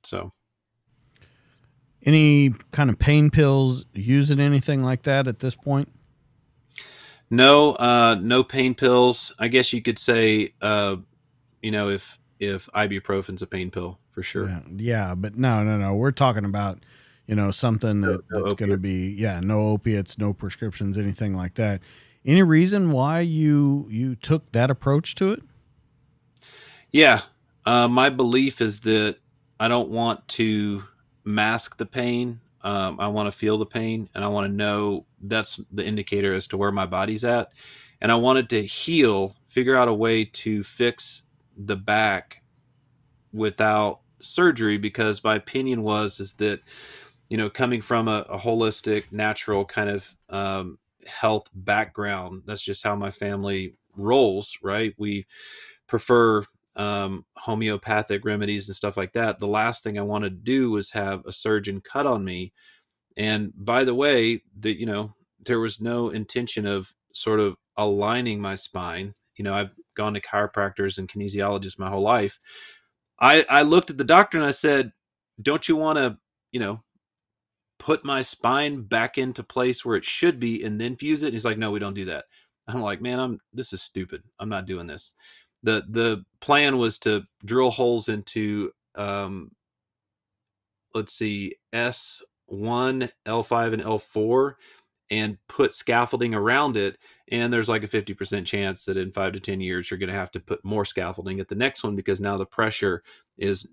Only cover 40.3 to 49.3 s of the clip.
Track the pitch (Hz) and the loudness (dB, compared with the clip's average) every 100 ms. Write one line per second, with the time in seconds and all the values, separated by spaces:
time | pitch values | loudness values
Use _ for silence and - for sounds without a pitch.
40.3 | - 110 107 98 - 120 - - - - | -6 -4 -4 -4 0 0 0 -8 -14 -18
41.3 | _ _ - 104 98 104 104 110 95 - | _ _ -12 -8 -6 0 0 2 -2 -6
42.3 | - _ _ _ _ _ _ _ _ _ | -20 _ _ _ _ _ _ _ _ _
43.3 | 107 107 - 110 107 104 - _ _ - | -4 -2 2 2 4 0 -2 _ _ -6
44.3 | - 175 127 110 104 104 - 110 101 110 | 2 2 4 0 0 -2 -2 -2 0 0
45.3 | 107 - 131 131 120 107 107 104 - 98 | 0 -2 -4 -2 -2 0 0 -2 -4 -10
46.3 | - 104 101 _ - - - - _ - | -4 -4 -4 _ -20 -20 -20 -20 _ -6
47.3 | 110 107 - 123 120 107 117 113 107 - | -4 -4 -2 -2 -2 -2 0 0 -2 -4
48.3 | 95 107 113 110 104 - 104 - 104 107 | -6 -2 0 0 -2 -2 -4 -4 -4 -4